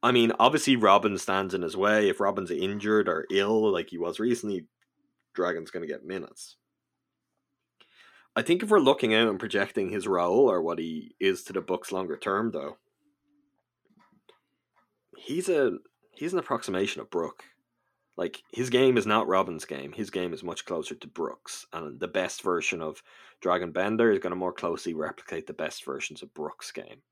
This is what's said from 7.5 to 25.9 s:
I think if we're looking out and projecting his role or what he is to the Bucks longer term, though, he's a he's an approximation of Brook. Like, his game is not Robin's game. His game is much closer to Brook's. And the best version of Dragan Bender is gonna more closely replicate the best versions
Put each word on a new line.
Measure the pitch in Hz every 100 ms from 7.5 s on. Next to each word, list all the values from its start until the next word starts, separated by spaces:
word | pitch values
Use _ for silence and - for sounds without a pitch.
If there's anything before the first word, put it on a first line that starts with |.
| _ _ _ _ _ - _ _ -
I |
think | 117 175
if | 214
we're | 214
looking | 135 143 117
out | 110 113
and | 98
projecting | 110 101 98 - 95
his | 101 92
role | 92 87 104 135
or | 92
what | 82 85
he | 82 80 - _
is | 98 92
to | -
the | 95
Bucks | - 90 -
longer | 95 92 73
term, | - 98 113
though, | 85 71 - _ _ _ _ _ _ _ _ _ _ _ _ _ _ _ _ _ _ _ _ _ _ _ -
he's | - 151 185
a | 165 131 87 _ _ _ _
he's | 151
an | 185
approximation | - - - 92 98 -
of | -
Brook. | 87 85 - - _ _ _ _ _ _ -
Like, | 87 - _
his | - 127
game | 123 135 120
is | 104
not | 107 104
Robin's | 95 92 82
game. | - 71 71
His | - 101
game | - 90
is | 80
much | 90 82
closer | - 85 78 -
to | 78
Brook's. | - 80 - - - -
And | 82 78 64
the | 87
best | - 90 -
version | 95 87 - 87
of | 80 78 _ - - _
Dragan | 92 90 87
Bender | 80 95 110 117
is | 98
gonna | 92
more | 90 90
closely | - 87 - -
replicate | 80 76 - - 82 78
the |
best | 76 80 -
versions | -